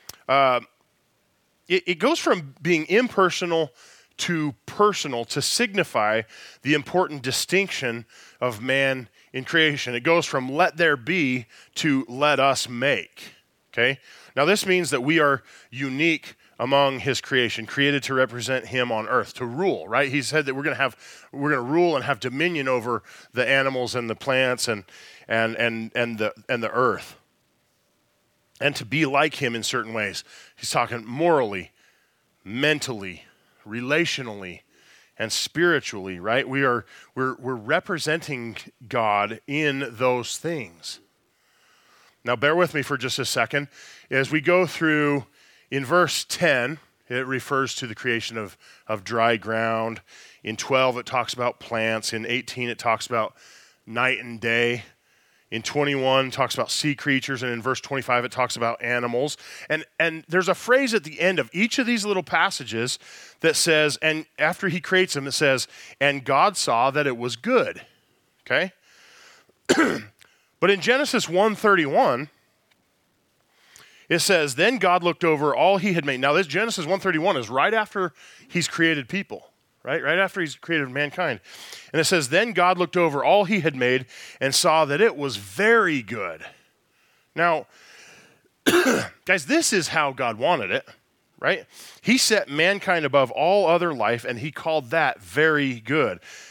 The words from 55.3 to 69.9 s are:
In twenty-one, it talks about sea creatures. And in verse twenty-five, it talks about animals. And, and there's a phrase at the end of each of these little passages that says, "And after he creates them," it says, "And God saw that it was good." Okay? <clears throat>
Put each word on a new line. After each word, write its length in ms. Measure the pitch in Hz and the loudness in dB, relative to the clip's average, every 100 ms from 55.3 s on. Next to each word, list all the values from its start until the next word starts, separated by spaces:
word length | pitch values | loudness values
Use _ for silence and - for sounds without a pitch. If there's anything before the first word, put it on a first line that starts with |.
| _ _ | _ _
In 120 | 113 | -8
twenty-one, 640 | - 147 143 139 131 135 131 | -4 -2 0 0 2 2 2
it 60 | |
talks 200 | 127 127 | -2 -2
about 180 | - 113 | -2 -4
sea 240 | - 151 139 | -2 -2 -2
creatures. 480 | 143 135 131 131 | 0 0 -2 -6
And 80 | 123 | -4
in 100 | 117 | -4
verse 200 | 117 127 | -4 -4
twenty-five, 440 | - 135 123 123 120 | -4 -6 0 0 0
it 60 | |
talks 240 | 131 123 - | -2 -2 0
about 260 | 117 117 | -4 -2
animals. 560 | 120 123 120 120 143 - - - - | -4 -2 -2 -2 -4 -6 -14 -18 -6
And, 180 | 156 143 - | -6 -4 -2
and 240 | 170 160 151 | -2 -2 -2
there's 220 | 175 180 | 0 2
a 60 | - | -2
phrase 380 | - 254 269 | 2 2 4
at 100 | 214 | -2
the 160 | 156 151 | -4 0
end 200 | 180 175 | 2 2
of 100 | 117 | -2
each 260 | 170 226 - | -2 0 0
of 100 | 240 | 0
these 180 | 240 208 | 0 0
little 180 | 190 | -2
passages 720 | 156 170 190 - 120 113 123 - - - - _ | 0 0 2 0 -6 -4 -4 -6 -12 -20 -20 _
that 140 | 160 147 | 0 2
says, 420 | 170 156 151 - | 4 4 2 0
"And 240 | 156 156 156 - | -2 -2 -6 -2
after 300 | 151 175 196 | -2 0 -4
he 100 | 175 | -4
creates 360 | - 185 185 147 | 0 2 2 -2
them," 120 | 139 | -4
it 60 | |
says, 340 | - 147 131 - - - - | 2 2 2 -2 -12 -20 0
"And 240 | 143 139 | 0 0
God 340 | 127 139 190 185 | 0 4 4 2
saw 340 | - 117 131 | 0 2 2
that 140 | 135 143 | 2 0
it 120 | 120 | -2
was 180 | 120 117 | -6 -6
good." 460 | 220 254 110 85 - _ _ _ _ _ - | 0 2 0 -4 -16 _ _ _ _ _ -2
Okay? 260 | 127 185 - _ _ - - - - _ _ - - | 0 0 -8 _ _ -20 -20 -20 -20 _ _ 0 2
<clears throat> 260 | 277 | 2